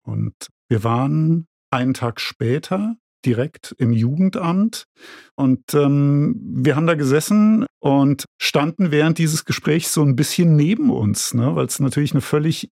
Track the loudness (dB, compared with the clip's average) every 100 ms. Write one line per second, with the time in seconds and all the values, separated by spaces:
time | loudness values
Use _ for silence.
0 | -10 -6 -6 -8 -20 _ -4 -2 0 -2
1 | 0 0 0 0 -4 _ -6 -2 -2 -2
2 | -4 -6 -12 -6 -4 -4 -4 -4 -4 -6
3 | _ _ -2 -2 -2 -8 -18 -2 0 2
4 | 0 0 0 0 -2 0 0 -2 -18 _
5 | -20 -20 -16 -2 0 0 0 0 2 2
6 | 2 2 0 -2 -6 -2 0 2 0 0
7 | 2 0 2 4 4 2 0 _ 2 4
8 | 2 0 -6 -6 -4 -2 -2 -2 0 2
9 | 2 2 0 -2 -4 -6 -2 -2 0 0
10 | 2 2 -2 2 4 4 4 2 0 0
11 | -2 -2 -2 -2 0 0 -4 -2 -2 0
12 | -2 -2 0 -2 0 -4 -8